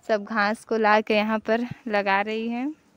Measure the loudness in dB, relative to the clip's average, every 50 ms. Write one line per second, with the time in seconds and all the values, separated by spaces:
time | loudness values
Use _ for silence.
0 | _ 0 -2 -2 -2 -4 -2 0 0 0 -2 -4 -4 -4 -2 2 4 4 4 4
1 | 4 2 0 0 2 0 -2 -4 0 0 0 0 0 -6 -10 -12 _ -2 -2 0
2 | 2 2 0 0 0 -2 -4 -6 -4 -4 -4 -4 -6 -6 -8 _ _ _ _